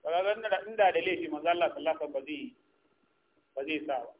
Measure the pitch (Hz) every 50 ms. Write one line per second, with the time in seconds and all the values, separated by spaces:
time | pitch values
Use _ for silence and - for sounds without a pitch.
0 | - 151 165 175 190 202 214 226 220 214 196 185 190 208 220 214 202 185 165 165
1 | 175 185 180 165 165 156 151 147 151 170 175 175 170 151 - - 147 160 156 156
2 | 156 147 143 135 - 151 151 139 131 127 - _ _ _ _ _ _ _ _ _
3 | _ _ _ _ _ _ _ _ _ _ _ 135 139 151 156 147 151 156 139 127
4 | 117 110 - _